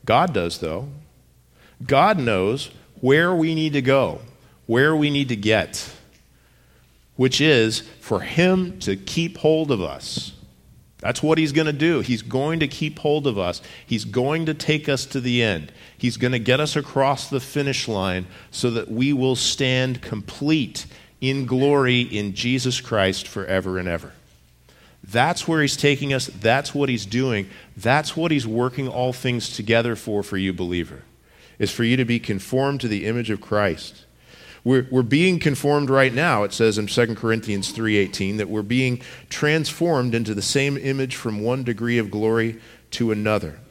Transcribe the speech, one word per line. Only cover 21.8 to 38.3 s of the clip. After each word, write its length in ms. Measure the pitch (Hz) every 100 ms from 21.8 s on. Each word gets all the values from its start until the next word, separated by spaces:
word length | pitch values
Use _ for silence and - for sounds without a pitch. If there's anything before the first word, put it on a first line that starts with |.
| 127 123
in 320 | 120 104 104
Jesus 480 | 95 120 131 127 123
Christ 460 | - 110 95 95 -
forever 500 | - 95 95 92 92
and 100 | 90
ever. 260 | 85 - - _ _ _ _ _ _ - _
That's 440 | - 107 143 175 -
where 140 | 160
he's 160 | 147 -
taking 360 | 143 135 139
us. 140 | 135 127
That's 460 | - 113 131 -
what 160 | 143 139
he's 160 | 120 95
doing. 420 | 113 135 110 95 - - -
That's 400 | 110 139 151 -
what 140 | 170
he's 160 | 151 113
working 400 | 113 123 127 131
all 260 | 123 127
things 420 | 127 131 120 - -
together 400 | 107 113 117 110
for, 280 | - 104
for 140 | 98 98
you, 140 | 95
believer, 520 | 90 87 87 80 67 - _ _ _ - -
is 120 | 104
for 120 | -
you 140 | 117 127
to 80 | 120
be 140 | 120
conformed 600 | - 101 - 127 139 139
to 60 | 120
the 180 | 104 98
image 240 | 117 110
of 100 | 104
Christ. 640 | - 104 104 98 - - - _ _ - - -
We're, 220 | 117 131 127
we're 100 | 127
being 380 | 117 143 180 175
conformed 500 | 156 131 143 147 139
right 240 | 135 131
now, 300 | 120 170 120
it 80 | 104
says 260 | - 113 104
in 120 | 104
Second 260 | - 117 110
Corinthians 560 | 117 113 110 101 95
three 240 | - 110 104
eighteen, 400 | 98 - 95